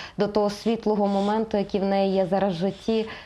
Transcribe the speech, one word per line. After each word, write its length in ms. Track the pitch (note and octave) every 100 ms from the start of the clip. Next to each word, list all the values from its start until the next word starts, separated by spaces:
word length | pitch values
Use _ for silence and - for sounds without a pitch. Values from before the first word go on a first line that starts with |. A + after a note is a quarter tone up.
| - -
до 120 | G3+ G#3
того 140 | G#3
світлого 560 | G#3 A3 A3+ G#3+ G#3+ G3+
моменту, 500 | G3 G3+ G#3+ A3 G#3
який 240 | G3 G3+
в 40 |
неї 300 | G3 G3 G3
є 120 | F#3+ F#3
зараз 280 | F#3+ G3
в 20 | E3+
житті, 500 | F#3+ G3 - A3+ A3 -